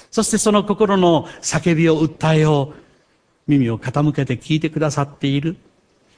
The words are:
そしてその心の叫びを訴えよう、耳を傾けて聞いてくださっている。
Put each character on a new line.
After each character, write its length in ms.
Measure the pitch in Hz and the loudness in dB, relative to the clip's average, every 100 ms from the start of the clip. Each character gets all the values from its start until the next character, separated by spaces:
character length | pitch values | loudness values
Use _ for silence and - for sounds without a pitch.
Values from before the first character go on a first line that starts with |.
| - | -6
そ 100 | - | -4
し 80 | 208 | 0
て 80 | 214 | 0
そ 140 | 220 | 2
の 120 | 208 | 2
心 320 | 208 202 214 196 | 2 0 2 4
の 320 | 180 156 - - | 4 2 0 -12
叫 320 | - 156 175 | -6 -4 0
び 160 | 160 165 | 2 2
を 100 | 156 | 2
訴 360 | 156 - 160 156 | 0 -2 0 2
え 60 | |
よ 240 | 156 147 139 | 2 2 -2
う、 100 | - - _ _ _ _ _ - | -8 -20 _ _ _ _ _ -2
耳 240 | 143 117 | 0 0
を 80 | 110 | -4
傾 320 | 127 143 151 | -6 -2 0
け 140 | 143 135 | 0 -4
て 100 | 123 | -4
聞 200 | - 151 | -2 -2
い 20 | |
て 100 | 156 | -2
く 100 | 156 | -2
だ 120 | 151 | -2
さ 120 | 143 | -2
っ 140 | 143 - | -6 -4
て 80 | 139 | -2
い 160 | 143 | -2
る。 160 | 160 185 _ _ _ _ _ | -4 -10 _ _ _ _ _